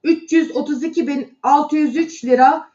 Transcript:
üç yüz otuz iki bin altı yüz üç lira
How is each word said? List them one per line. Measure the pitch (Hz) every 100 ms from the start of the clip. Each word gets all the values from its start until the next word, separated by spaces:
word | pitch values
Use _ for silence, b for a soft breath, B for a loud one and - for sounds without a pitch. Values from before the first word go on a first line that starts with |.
üç | 302 320 -
yüz | 330 - -
otuz | - 269
iki | 320 349 254
bin | 285 226 _
altı | 254 285 302 302
yüz | 294 269
üç | 330 - 240
lira | 254 254 311 -